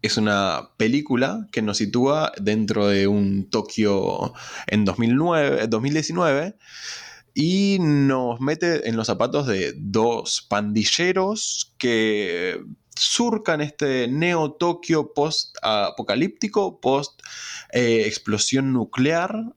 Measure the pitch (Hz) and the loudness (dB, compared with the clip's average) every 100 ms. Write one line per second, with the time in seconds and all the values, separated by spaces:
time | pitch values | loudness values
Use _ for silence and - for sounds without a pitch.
0 | 107 - 107 101 98 73 - _ 113 139 | 0 0 2 2 2 -2 -6 _ 2 2
1 | 147 123 135 214 208 - 107 101 104 120 | 0 0 0 -2 -6 -4 -2 -2 0 2
2 | 131 151 156 - 101 107 104 107 202 101 | 2 2 -2 -2 0 0 0 2 4 4
3 | 98 104 101 98 98 110 - - 104 98 | 4 2 2 0 0 -4 -2 0 2 2
4 | 90 92 - - - - - 104 101 - | 0 -2 -6 -8 -16 -12 -2 2 2 2
5 | 117 127 170 165 143 135 113 110 135 156 | 2 2 2 2 2 2 0 0 0 -2
6 | 151 170 170 139 175 - - - - - | -2 0 2 2 -2 -8 -20 -16 -14 -14
7 | - - _ - 156 185 196 196 160 147 | -16 -20 _ -2 2 4 4 4 4 4
8 | 139 131 123 117 135 160 175 165 - 113 | 4 2 0 -2 -2 0 0 0 -2 -2
9 | 110 95 120 147 135 95 80 - 98 107 | -2 0 0 0 0 0 -2 -4 -2 2
10 | 113 113 - - - 104 104 107 104 - | 2 0 -4 -8 -2 -2 0 0 0 0
11 | 175 185 190 214 - - - _ 123 113 | 0 0 0 -2 -6 -6 -8 _ 0 2
12 | 110 104 95 87 90 87 - - _ - | 2 0 -2 -4 -4 -6 -12 -20 _ -4
13 | - - 240 220 214 156 147 - 143 127 | -2 0 0 0 -2 -2 -4 -2 -2 0
14 | 120 139 170 170 151 - 175 170 - 160 | 0 0 0 0 -2 -2 -2 -2 0 0
15 | 151 - 143 156 - - 110 107 98 - | 0 -2 0 -2 -6 -6 -2 0 0 -4
16 | 107 104 190 - 107 107 95 - 123 135 | -4 0 -2 -2 -2 -2 -2 -2 0 0
17 | 147 - - - - - - 123 120 113 | -2 -14 -18 -16 -14 -16 -4 0 4 4
18 | 107 104 - 101 - 131 135 127 110 - | 2 -2 -4 -2 0 0 2 0 -2 0
19 | 135 165 185 214 226 | 2 2 -2 -6 -10